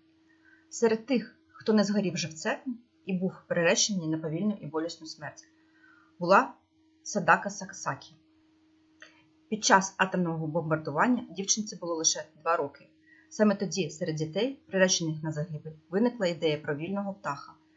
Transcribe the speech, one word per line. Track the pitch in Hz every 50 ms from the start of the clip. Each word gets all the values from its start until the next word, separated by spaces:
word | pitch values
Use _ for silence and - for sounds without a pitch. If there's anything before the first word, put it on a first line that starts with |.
| _ _ _ _ _ _ _ _ _ _ - _ _ _
Серед | - - 233 226 226 226 -
тих, | - 269 220 - - - _ _ _ -
хто | - - 220 214
не | 214 196
згорів | 202 208 214 196 180 -
живцем | - 165 156 - - - 220 285 - - 269 226 - - _ _ _ -
і | 190 190
був | 175 190 175 - - -
приречений | - 175 175 165 170 214 - - - 202 180 160
на | 156 160
повільну | 160 160 156 156 170 208 214 196 -
і | -
болісну | 147 156 160 160 165 - - 160
смерть, | - - - 147 139 - - - _ _ _ _ _ _ _ _ _ _ _ _ _ _ -
була | 175 170 190 233 269 - - _ _ _ _ _ _ _ _ _ -
Садака | - - 202 165 - 180 - - 202
Сакасакі. | - - 190 - - - - 156 135 - - - - _ _ _ _ _ _ _ _ _ _ _ _ _ _ _ _ - - - _ _ _ _ _ _ _ -
Під | 220 214 -
час | - 214 190 190 - -
атомного | - 190 190 - 185 175 165 165 160 160
бомбардування | 147 147 170 156 156 156 - - - 139 156 202 247 247 208 - -
дівчинці | 175 180 196 196 - 220 208 - -
було | 170 180 170 170
лише | 160 160 - - 170 151 - _ _
два | - 165 170
роки. | 165 143 139 - - - _ _ _ _ _ _ _ _ -
Саме | - - 214 208 196
тоді | - 202 165 156 190 165 151
серед | - - 180 160 156
дітей, | 151 156 156 - 196 233 277 277 - _
приречених | - - 190 185 180 - - 165 160 156 156 156
на | 156
загибель, | 151 151 151 - 151 - - 156 - - _ -
виникла | 170 - - - - - 190
ідея | 170 170 151 165 156 147
про | 147 - 160 147
вільного | 139 165 185 196 202 202 196 190
птаха, | - - 151 139 - - - - _ _ _ _